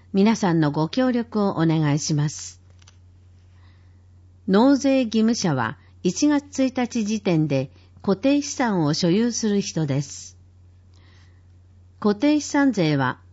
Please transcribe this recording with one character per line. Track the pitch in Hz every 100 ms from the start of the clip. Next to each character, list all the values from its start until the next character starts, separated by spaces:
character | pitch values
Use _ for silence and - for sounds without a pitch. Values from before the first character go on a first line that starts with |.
| -
皆 | 190 208 226
さ | 190
ん | 165
の | 147
ご | 151 160
協 | 254 254
力 | 240 233 214
を | 202
お | - 165
願 | 160 151
い | 151
し | -
ま | 151 147
す。 | - - - - - - - - - - - - - - - - - _ - - - -
納 | 190 262 277
税 | 277 269 226
義 |
務 | 220 220
者 | 233 180 131
は | 113 143 - -
一 | 180 - 294
月 | 285 285 -
一 | 262 262
日 | 240 240
時 | 208 220
点 | 202 165 156
で | 139 131 - - -
固 | - 190
定 | 269 285
資 | 285
産 | - 240 190
を | 147
所 | 160 175
有 | 196 240
す | 220 220
る | 202
人 | 196 165 151
で | 135
す。 | 147 - - - - - - - _ - - - - - - - - - - -
固 | 214
定 | 208 294 302
資 | -
産 | 294 277
税 | 208 156 143
は | 127 - -